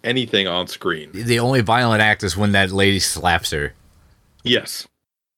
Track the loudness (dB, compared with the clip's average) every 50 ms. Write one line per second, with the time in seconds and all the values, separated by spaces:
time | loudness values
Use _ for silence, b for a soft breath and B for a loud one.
0 | -4 -4 -2 -2 -2 0 0 0 0 0 -2 -2 -4 -6 -8 -6 -4 -4 -4 -4
1 | -6 -12 -12 -6 -2 0 0 0 2 2 2 2 2 2 2 2 2 2 2 4
2 | 4 2 2 0 -2 -4 -2 0 0 2 4 2 2 2 2 2 2 4 2 2
3 | 0 -4 -4 -2 0 2 2 2 0 -2 -4 -4 -6 -6 -10 _ _ _ _ _
4 | _ _ _ _ _ _ _ _ -2 0 0 0 0 -4 -10 -14 -14 -16 _ _
5 | _ _ _ _ _ _ _